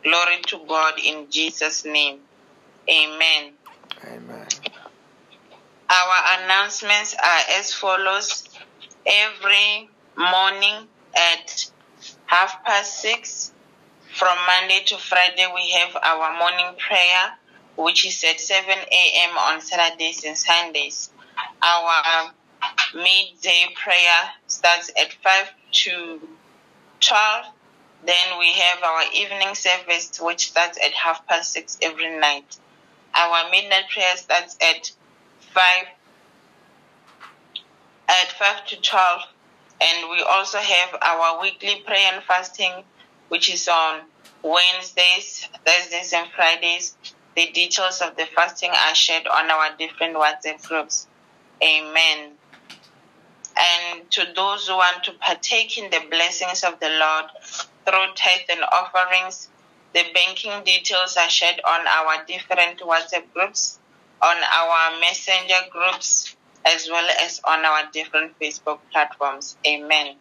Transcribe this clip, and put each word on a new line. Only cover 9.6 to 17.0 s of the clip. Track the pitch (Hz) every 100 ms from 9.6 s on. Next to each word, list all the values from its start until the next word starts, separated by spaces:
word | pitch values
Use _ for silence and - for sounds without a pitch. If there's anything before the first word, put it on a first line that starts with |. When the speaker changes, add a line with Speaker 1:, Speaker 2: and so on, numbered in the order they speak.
| 208 208 220 _ _ -
Speaker 1:
morning | 175 185 190 196 202 214 220 _ _ -
at | 170 165 - - - _ _ _ - - -
half | 180 190 -
past | - 202 202 -
six, | 214 233 - - - _ _ _ _ _ -
from | - 185 180 180
Monday | 180 190 190
to | 190 202
Friday, | - 180 180 175 185
we | 180 175
have | 180 175 -
our | - 160 160 170
morning | 170 180 180 180
prayer, | - 202